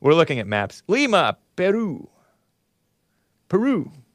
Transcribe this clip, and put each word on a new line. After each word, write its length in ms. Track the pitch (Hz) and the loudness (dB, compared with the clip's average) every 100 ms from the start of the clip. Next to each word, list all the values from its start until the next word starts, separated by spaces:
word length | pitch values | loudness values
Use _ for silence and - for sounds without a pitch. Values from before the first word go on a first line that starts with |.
We're 120 | 131 | 4
looking 260 | 160 160 139 | 4 2 0
at 80 | 98 | -4
maps. 360 | 104 101 - _ | -4 -4 -8 _
Lima, 500 | 208 285 202 135 - _ - | 0 2 2 0 -4 _ -4
Peru. 540 | 185 208 220 147 - _ _ _ _ _ _ _ _ _ _ _ _ _ _ | -2 -2 -4 -8 -14 _ _ _ _ _ _ _ _ _ _ _ _ _ _
Peru. 420 | 185 247 247 135 - - | -2 0 -2 -4 -12 -20